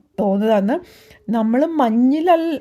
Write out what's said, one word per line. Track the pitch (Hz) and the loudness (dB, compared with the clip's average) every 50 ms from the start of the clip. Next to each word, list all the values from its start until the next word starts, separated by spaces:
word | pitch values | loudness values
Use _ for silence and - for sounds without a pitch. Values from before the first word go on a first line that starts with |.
| _ _ _ - | _ _ _ -4
തോന്നുന്നതാന്ന്?" | 220 202 196 202 214 220 220 208 190 202 277 359 359 - - - - - - - _ - | -2 0 0 0 0 2 2 2 2 0 -4 -4 -6 -14 -20 -20 -20 -20 -20 -18 _ -6
നമ്മൾ | 220 226 220 220 226 254 302 | -4 -2 0 0 0 0 0
മഞ്ഞിലൽ-, | 330 330 302 262 226 220 233 247 262 285 320 320 370 339 330 330 330 311 254 | 0 0 0 0 0 2 2 2 2 2 2 2 2 2 2 0 -4 -4 -4